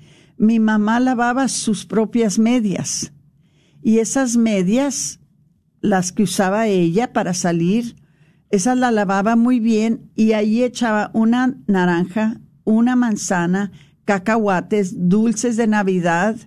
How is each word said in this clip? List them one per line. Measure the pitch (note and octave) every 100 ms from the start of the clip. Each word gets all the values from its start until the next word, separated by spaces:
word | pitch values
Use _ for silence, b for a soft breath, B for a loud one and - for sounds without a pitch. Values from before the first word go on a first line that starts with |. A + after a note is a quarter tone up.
| b b b b
Mi | G#3+ A3+
mamá | A3 G#3+ G#3 A#3
lavaba | B3+ A#3 A#3+ B3+ C4
sus | - - G3 -
propias | G3 G#3+ A#3 A3+ F#3
medias. | A3 B3 G#3 - - - - - _ _ b b b b
Y | - A3
esas | A3 C4+ C4 A#3
medias, | A3+ G3+ F3+ A#3+ C#4 - - - _ _ _ _ _ _
las | - F#3+ F3+
que | -
usaba | F#3+ - F#3+ G#3 A3+
ella | F#3+ E3+ F3+ B3
para | A3+ F#3
salir, | F3+ F3+ E3+ E3+ A3 A#3+ - b b b b b
esas | G3+ B3 B3+
la | B3
lavaba | A3 F#3+ G3 G#3 A#3
muy | A#3+ B3+
bien | A3 G#3+ A3+ A3+ - -
y | A3
ahí | G#3+ G#3+ A3
echaba | B3 B3 A#3+ G#3+ G3+
una | A3 A3+ B3 B3+ - -
naranja, | F#3 F3+ F3 F3 A3 A3 A3+ - _ -
una | A3 A#3+ B3
manzana, | A#3+ G#3 - F#3 E3+ F#3+ G3 B B B
cacahuates, | - G3 G3 A3+ G3+ F3+ F3 G#3 F#3 A#3 F3+
dulces | G#3 A3+ A3 B3 A3+
de | A3+
Navidad | G#3+ F#3+ F#3 E3+ E3+ G#3 A3+